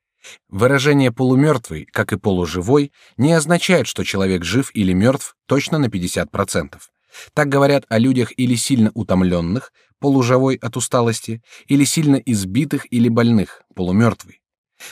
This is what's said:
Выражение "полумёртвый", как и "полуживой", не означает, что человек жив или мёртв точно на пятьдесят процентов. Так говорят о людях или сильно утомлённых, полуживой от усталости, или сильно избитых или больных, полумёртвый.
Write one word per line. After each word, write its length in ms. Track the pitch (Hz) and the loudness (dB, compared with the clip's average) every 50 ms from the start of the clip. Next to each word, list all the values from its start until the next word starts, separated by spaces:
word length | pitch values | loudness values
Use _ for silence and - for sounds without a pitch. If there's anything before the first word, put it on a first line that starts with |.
| _ _ _ _ - - - - _ _ | _ _ _ _ -20 -20 -20 -20 _ _
Выражение 600 | - 98 117 127 139 135 127 151 143 139 135 123 | -4 0 2 2 2 2 2 2 2 2 2 0
"полумёртвый", 760 | 117 - 131 127 131 127 143 156 147 123 120 - 82 78 71 | 0 0 0 2 2 4 4 2 2 -2 -4 -8 -14 -14 -14
как 260 | - - - 107 - | -8 -4 -4 -4 -2
и 60 | 110 | -4
"полуживой", 720 | 95 - 107 95 90 87 80 82 92 85 107 139 147 143 139 _ _ _ _ _ | -4 -2 0 0 0 -2 -2 -4 -4 -2 2 2 2 2 0 _ _ _ _ _
не 140 | - 127 156 | 0 0 2
означает, 560 | 170 165 147 151 175 170 - - 185 156 117 | 2 2 2 0 0 0 0 2 0 0 0
что 160 | - - - 90 | -2 -4 -6 -6
человек 400 | - - 98 95 95 95 87 85 | -4 -2 -2 0 0 0 -2 -2
жив 260 | 85 95 131 135 - - | -2 -2 -2 -2 -2 -2
или 180 | 113 101 92 | -2 0 0
мёртв 440 | 90 92 104 123 135 - - - - _ _ | 2 2 2 2 2 0 -4 -12 -18 _ _
точно 320 | - 127 143 - - - | -2 -2 -2 -2 -2 -2
на 120 | 156 139 117 | -2 -2 -2
пятьдесят 400 | - 87 87 90 - 95 85 - | -2 -4 -6 -4 -4 -4 -6 -4
процентов. 600 | - 107 101 - - - 78 69 - - - - _ _ _ _ - - - - - | -4 -4 -4 -2 -4 -6 -6 -6 -12 -20 -20 -20 _ _ _ _ -20 -20 -20 -6 -2
Так 140 | 151 151 | -2 0
говорят 380 | 143 139 139 139 139 143 135 - - | 2 2 2 4 4 2 0 0 0
о 80 | 117 | 0
людях 360 | 113 117 135 131 123 117 - - | 2 2 2 2 2 0 -2 -2
или 200 | - 127 123 123 | -2 0 0 0
сильно 360 | 117 - - 139 120 107 107 - | 0 -2 0 2 2 2 2 0
утомлённых, 800 | 120 101 - 95 92 92 90 90 87 85 85 98 131 - - _ _ _ _ _ _ | -2 -4 -2 0 2 2 2 0 -2 -2 -2 -4 -6 -8 -10 _ _ _ _ _ _
полуживой 560 | - 143 135 135 123 117 127 127 131 131 131 | -2 0 2 2 2 2 2 2 2 0 -2
от 220 | - - 120 117 | -2 -6 -8 -8
усталости, 640 | 127 120 - - 127 117 117 113 - - - 113 117 _ _ - - - | -8 -6 -2 -2 0 0 0 -2 -4 -6 -10 -12 -12 _ _ -20 -12 -4
или 180 | - 143 143 139 | 0 2 2 2
сильно 320 | - - - 151 147 139 | 2 0 0 2 2 2
избитых 680 | 131 - 131 117 104 95 92 95 127 156 143 143 139 - - | 2 0 -2 -2 -2 -2 -2 -2 -2 -2 -2 -4 -6 -6 -4
или 160 | 123 120 117 123 | 0 0 2 2
больных, 540 | 113 120 120 117 117 104 90 - - - _ _ - | 2 2 2 2 2 2 0 -2 -8 -20 _ _ -8
полумёртвый. 680 | - 92 87 92 104 117 113 98 - - 92 - _ _ _ _ _ _ _ _ - - - | -6 -4 0 2 2 2 2 0 -2 -8 -20 -20 _ _ _ _ _ _ _ _ -20 -20 -12